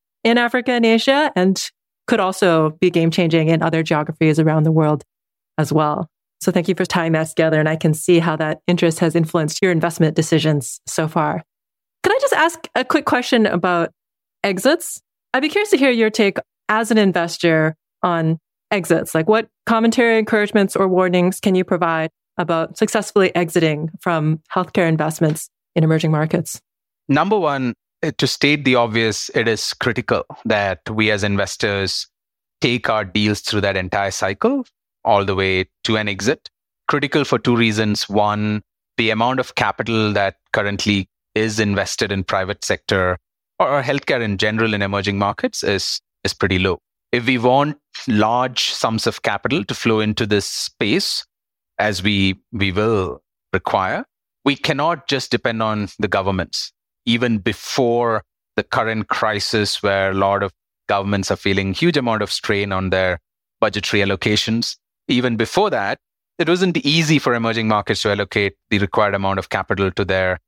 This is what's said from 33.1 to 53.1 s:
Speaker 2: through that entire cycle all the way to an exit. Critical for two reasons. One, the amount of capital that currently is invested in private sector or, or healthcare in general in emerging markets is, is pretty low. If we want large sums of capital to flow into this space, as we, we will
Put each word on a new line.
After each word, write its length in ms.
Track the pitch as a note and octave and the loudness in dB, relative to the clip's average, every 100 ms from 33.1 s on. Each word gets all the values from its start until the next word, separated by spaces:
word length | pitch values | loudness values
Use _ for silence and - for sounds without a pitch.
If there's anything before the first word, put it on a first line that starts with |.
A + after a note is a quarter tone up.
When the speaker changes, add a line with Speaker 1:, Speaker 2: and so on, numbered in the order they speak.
| G#2+ G#2 G#2 | -2 0 -2
Speaker 2:
through 200 | - G#2+ | -2 -2
that 160 | G2 F#2+ | 0 -2
entire 340 | F#2 G#2 G2 | -2 -2 -2
cycle 540 | - G2 G2+ A#3 C#4 B3 _ _ _ | -2 -4 0 -2 -2 -6 _ _ _
all 200 | - G2+ | 0 0
the 120 | G2 F#2+ | 2 0
way 300 | F#2+ F#2 F#2 _ | 0 0 -2 _
to 140 | - G#2+ | -4 -2
an 100 | G#2 | -2
exit. 420 | G2 G2+ D#3 - _ _ _ - | -4 -4 -4 -6 _ _ _ -4
Critical 360 | D3 C#3 D#3 | -2 0 -2
for 140 | C3+ A#2+ | 0 0
two 180 | B2+ A#2+ | 0 2
reasons. 540 | A#2 G#2+ G#2+ G2+ - | 2 2 0 -2 -2
One, 540 | G#2 G#2 G#2 G#2+ G#2 - _ _ - | 0 0 0 -2 -4 -8 _ _ -4
the 140 | A2+ | -2
amount 280 | A2 A#2+ C3 | 0 0 0
of 140 | B2 | -4
capital 580 | - G#2+ - A2+ A2+ G#2+ | -2 -2 -2 -2 0 0
that 240 | G2+ G2 - _ | 0 -2 -4 _
currently 560 | - G2+ G2+ - G2+ F#2+ _ _ G#2+ | -4 -2 -4 0 0 -2 _ _ -4
is 240 | A2 G#2+ | -2 0
invested 520 | G#2+ G2 G2 - A2 | 0 0 -2 -4 -4
in 120 | G2 | -4
private 420 | F#2 G2 F#2 G2+ - | -2 -4 -2 -6 -4
sector 540 | G2 - G2 F#2 F2+ _ _ _ - | -4 0 0 0 -2 _ _ _ -2
or, 80 | D3 | 0
or 140 | C#3+ | 0
healthcare 380 | C3 C#3 - C3+ | -2 -4 -2 -2
in 160 | A2+ G2 | -2 -2
general 340 | G#2+ A2 A2+ | -2 0 0
in 80 | G#2 | 0
emerging 380 | G2 G2+ G2+ G2 | -2 -2 -2 -2
markets 440 | G2+ G2+ B3+ - | -2 -2 -6 -4
is, 380 | - G2 - - _ _ | -2 -2 -2 -8 _ _
is 100 | - | -8
pretty 240 | - G2 F#2 | -2 -2 0
low. 220 | F#2 F2 _ _ - | 0 -2 _ _ -6
If 160 | B2 A#2+ | -4 0
we 100 | B2+ | 0
want 400 | A#2+ C3 D3 D3 _ - - | 2 2 0 -4 _ -12 -2
large 640 | G#2+ G#2+ A#2+ B2+ B2+ - | 2 2 0 -2 -4 -6
sums 340 | - B2 A2 A#2 | -2 -2 -2 -4
of 160 | - | -4
capital 420 | - G2+ - D3+ G3+ | -4 -4 -2 -4 -4
to 100 | - | -4
flow 240 | A#2+ A2 | 0 0
into 260 | G#2+ G#2 A2 | 0 -2 0
this 220 | G#2 - | 0 -2
space, 760 | - - - G#2+ G2+ - - - _ _ _ _ - | -8 -10 -4 -2 0 -2 -6 -10 _ _ _ _ -4
as 240 | G#2+ F#2+ | -4 -2
we, 400 | G2 G2+ F#2+ F#2+ _ | -2 2 0 -2 _
we 200 | A2+ G2 | -4 -2
will 500 | F2+ A2 G#2+ F2+ | 0 0 0 -2